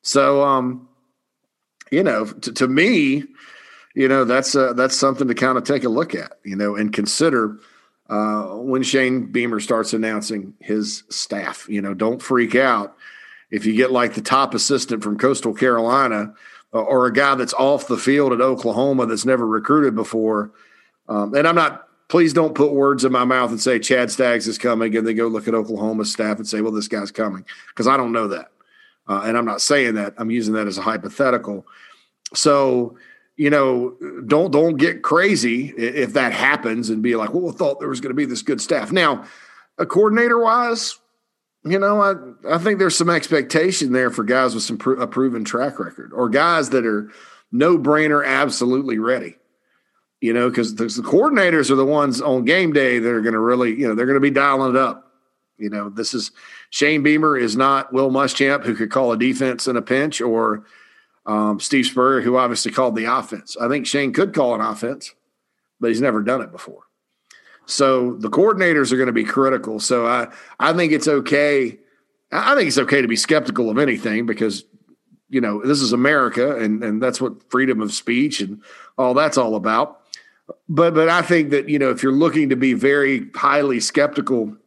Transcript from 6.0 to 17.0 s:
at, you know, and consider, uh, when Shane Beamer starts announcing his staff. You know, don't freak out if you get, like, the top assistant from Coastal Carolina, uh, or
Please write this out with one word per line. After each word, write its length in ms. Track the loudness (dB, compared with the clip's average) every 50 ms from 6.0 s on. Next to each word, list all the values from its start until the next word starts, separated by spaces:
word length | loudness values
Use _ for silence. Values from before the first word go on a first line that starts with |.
| -2 -4 -6
at, 180 | -10 -10 -12 -18 _ _
you 120 | -10 -6
know, 200 | -4 -4 -4 -2
and 160 | -2 -4 -2
consider, 680 | -2 -2 -4 -2 0 0 0 2 2 0 -2 -2 -6 -12 _ _ _ _ _ _ _ _ _ -6
uh, 360 | -4 -2 -2 -2 -2 -4 -6 -8 -10
when 280 | -10 -4 -2 -2 -2 0
Shane 500 | 0 2 2 2 2 0 -2 -4 -4 -4
Beamer 260 | -4 -2 -2 -4 -6
starts 320 | -2 -2 -2 -2 0 -2
announcing 640 | -2 -2 -2 -2 -4 -6 -6 -6 -8 -8 -10 -12 -18 _
his 420 | -6 -4 -4 -4 -2 -6 -8 -12 _ _
staff. 560 | -10 -10 -8 -6 -8 -8 -6 -8 -10 -10 -10
You 140 | -6 -6 -6
know, 120 | -4 -6 -4
don't 280 | -2 -2 -2 -2 -4
freak 340 | -2 0 0 2 2 2 2
out 400 | 2 4 4 2 0 -2 -8 -14 _ -20 -20 -20 -20 -20 -20 -20 -20 _ _
if 140 | -8 -2 -2
you 100 | 0 2
get, 160 | 2 2 2
like, 220 | 2 2 0 0 -2
the 80 | -6
top 320 | -2 0 2 2 2 0 -2
assistant 500 | -4 0 0 0 -2 0 -4 -6 -6 -4
from 140 | -6 -2
Coastal 360 | 0 2 0 0 0 -4 -6 -2
Carolina, 800 | 0 2 2 2 2 2 2 2 2 2 2 0 -4 -6 -8 -12 _ -20 -20 -20 -20 _ _ -4
uh, 80 | -4
or 240 | 0 2 2 2